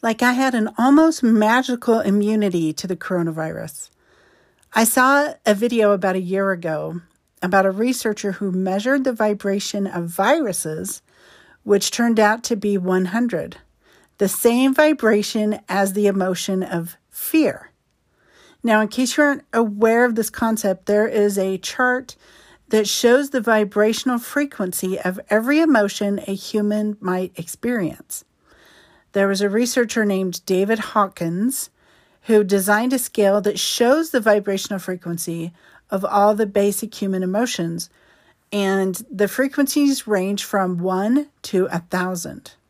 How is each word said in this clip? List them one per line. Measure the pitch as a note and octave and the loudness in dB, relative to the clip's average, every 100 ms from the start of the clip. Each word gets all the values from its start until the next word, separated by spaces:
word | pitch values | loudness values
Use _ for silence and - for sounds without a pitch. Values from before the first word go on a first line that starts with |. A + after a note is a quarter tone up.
like | A#3 A3+ | -2 2
I | B3 | 2
had | B3 C4+ B3 | 2 0 0
an | A3 - | -2 0
almost | B3 C#4+ D#4+ D#4+ | 4 6 6 4
magical | A#3+ A3 G#3+ A#3+ B3+ A#3+ A#3+ A3+ | 2 4 4 2 0 -4 0 0
immunity | G#3 G3+ G#3 A3 G#3 F3 D#3+ | 2 0 2 0 0 0 -2
to | D#3 F#3 | -4 -8
the | F3 | -8
coronavirus. | - F3+ E3 D#3 D#3+ - D#3+ - - _ _ _ _ _ _ _ _ | -4 -4 -4 -4 -8 -8 -12 -14 -20 _ _ _ _ _ _ _ _
I | A3+ | 0
saw | A3+ - B3+ C#4 D4 - - | 2 4 4 4 2 -2 0
a | |
video | G#3 A#3 A#3 G#3 | 2 2 2 4
about | G3+ F#3+ F#3 | 4 0 -2
a | |
year | F3+ F#3+ G3 | -2 -2 -2
ago | F3+ E3 D#3 D#3 F3 _ _ _ _ | -2 -4 -6 -6 -10 _ _ _ _
about | F#3+ G3 F#3+ | 0 2 2
a | |
researcher | F#3+ A#3+ B3 A3+ G#3 G3+ | 0 -2 -2 -4 -4 -6
who | F#3 G3+ | -4 -4
measured | F#3 F#3+ G3 A3+ C#4+ | -2 -2 -2 0 0
the | C4 | 0
vibration | A3+ G#3+ G3+ G3+ G3+ - G3+ G3 | 0 -2 0 -2 -2 -4 -4 -4
of | F3 E3+ | -4 -6
viruses, | E3+ G3+ D#4 B3+ F3 D#3+ D#3 G3 - _ _ _ - _ _ | -2 2 2 0 -4 -6 -8 -8 -12 _ _ _ -20 _ _
which | - G3+ - | 0 2 2
turned | - A#3 A3 | 0 0 4
out | G#3 A3+ | 2 2
to | - A3+ | -4 -4
be | G#3 G3+ | 0 -2
one | F3+ F#3 | 0 0
hundred, | F#3 G#3+ A#3+ F3+ - - _ _ _ _ _ _ | 0 -2 -2 -4 -8 -14 _ _ _ _ _ _
the | G3+ | -2
same | - A#3 A#3+ C4+ | 2 2 4 2
vibration | C4+ D4+ D4+ A3 G#3 G3+ A3+ G#3 G#3 - | 4 4 4 2 2 0 -2 -2 -2 -4
as | F#3+ G3 | 0 0
the | F#3+ G#3 | 2 0
emotion | G3 F#3 F3+ - F#3+ | 2 -2 -2 -4 -4
of | F#3 F3 E3+ - _ | -4 -6 -8 -14 _
fear. | - - D#4+ B3+ - - _ _ _ _ _ _ _ _ _ | -12 -2 2 2 -2 -14 _ _ _ _ _ _ _ _ _
Now, | A#3 G#3+ | 0 2
in | G#3+ | 2
case | A#3 B3+ - | 0 -2 2
you | |
aren't | D4 C#4 - | 2 2 -2
aware | A3+ A3+ G3+ A3 A#3 | 0 0 2 2 4
of | B3 A3+ | 4 2
this | G#3+ | -4
concept, | - A3+ A3 G3+ F#3 - | -2 -2 0 -2 -4 0
there | G#3 G#3+ | 2 2
is | A3 G#3 G3+ | 2 2 2
a | F#3+ F#3+ | -2 -4
chart | - - B3+ B3+ B3+ - _ _ _ _ _ | -8 0 0 0 -6 -20 _ _ _ _ _
that | A3 G3+ | 0 0
shows | - A#3+ B3+ C#4 | 2 4 4 2
the | C4+ | -2
vibrational | A3 A3 G#3 G#3 G#3+ A3+ C4 A#3+ | 2 2 2 2 2 2 -2 -4
frequency | - C#4+ C#4+ - F#3+ F3+ F#3 F#3+ | -4 -4 -4 -4 -6 -4 -4 -4
of | F3+ F#3+ - | -4 -6 0
every | G#3+ A#3 D4 | 0 2 2
emotion | D#4+ B3 G3+ - G3+ G3+ - | 4 4 2 -2 -4 -4 -6
a | |
human | G3 - G#3+ G#3 G#3 G#3+ G#3 | -8 -4 -2 0 0 -2 -4
might | F#3+ F3+ F#3 - | -4 -4 -4 -8
experience. | E3 - A#3 A#3+ E3 - - - _ _ _ _ _ _ _ _ _ | -14 -8 -4 -2 -4 -6 -14 -16 _ _ _ _ _ _ _ _ _
There | G3+ G3 | 0 0
was | G3 | 2
a | G3+ | 0
researcher | G#3 A#3+ C4 A#3 A#3 G#3+ | 0 0 0 0 0 0
named | F#3+ F#3+ F3 - | 0 -2 -6 -2
David | F#3 G3 A3 | 0 2 -2
Hawkins | G3+ G#3+ G3 - E3+ F3 A#3 C4+ - _ _ _ _ _ | 0 0 0 -2 -4 -2 -2 -2 -10 _ _ _ _ _
who | - G#3+ | 2 2
designed | G3+ G3 F#3+ G#3 B3 | 4 0 2 2 2
a | B3+ | -2
scale | - - G3 G3+ | -2 0 2 2
that | G3+ G#3 | 0 -4
shows | - - A#3+ D4 D#4+ | -4 0 2 2 2
the | C4 | 0
vibrational | A3 G#3 G3+ G3 - G3 | 2 2 2 -4 -4 -8
frequency | F3+ F#3 F3 E3+ - E3+ E3 E3+ _ _ _ | -6 -8 -8 -8 -6 -8 -8 _ _ _ _
of | G3 | -4
all | F#3+ G#3 G#3 | 0 2 4
the | G#3+ G#3+ | 2 0
basic | G3+ G3+ G3+ A3 | 2 0 -2 -8
human | - G3 F#3+ | -6 -4 -2
emotions, | F#3 G3 A#3+ - E3+ E3+ - _ _ _ _ _ _ | -2 -2 -2 -4 -6 -6 -12 _ _ _ _ _ _
and | G#3 G3 G3 F#3+ F3+ - | -4 0 0 -2 -4 -10
the | G3+ G#3 | -2 -2
frequencies | - C#4 C#4+ C#4 D4 C#4+ C4+ - | 0 -2 0 0 2 2 0 -2
range | G#3 F#3+ G3+ | -2 0 -4
from | - G3+ F#3 F3 | -2 -2 -2 -2
one | F#3 F#3 G#3 C4+ D4 _ | -2 -2 0 0 -2 _
to | - F#3+ F#3+ | -4 -2 -2
a | F3 - | -4 -4
thousand. | F#3 F#3 F3+ - - - _ | -4 -4 -6 -10 -14 -18 _